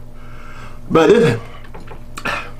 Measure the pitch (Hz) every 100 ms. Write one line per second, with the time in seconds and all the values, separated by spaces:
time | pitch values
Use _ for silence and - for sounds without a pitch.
0 | - - - - - - - - - 175
1 | - 233 156 113 - - - - - -
2 | - - - - - -